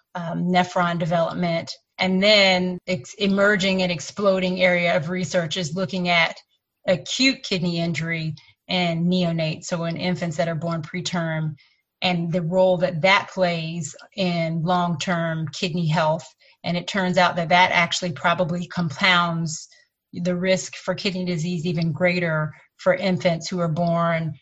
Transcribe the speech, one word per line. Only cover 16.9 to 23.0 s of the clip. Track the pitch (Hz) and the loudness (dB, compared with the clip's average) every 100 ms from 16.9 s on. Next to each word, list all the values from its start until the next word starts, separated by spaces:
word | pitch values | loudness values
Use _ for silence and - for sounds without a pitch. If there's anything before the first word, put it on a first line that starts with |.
| 202 185 180 | -2 0 4
out | 175 165 | 4 2
that | 160 | 4
that | 180 185 | 4 6
actually | 175 170 - 180 | 4 0 -2 -4
probably | - 180 170 170 175 170 | -2 0 2 0 -2 -4
compounds | - 170 - 190 175 170 165 160 156 - _ _ _ _ | -4 -4 0 4 4 4 0 -4 -6 -14 _ _ _ _
the | 180 175 180 | -6 -4 0
risk | 185 185 - - | 0 0 -2 -10
for | - 180 | -6 -4
kidney | 208 185 | -4 -4
disease | 180 165 175 175 | -2 -2 -2 -2
even | 175 165 165 | -2 0 0
greater | - 180 180 170 156 156 - _ - | 2 0 2 0 -2 -2 -8 _ -2
for | 190 | 2
infants | - | 2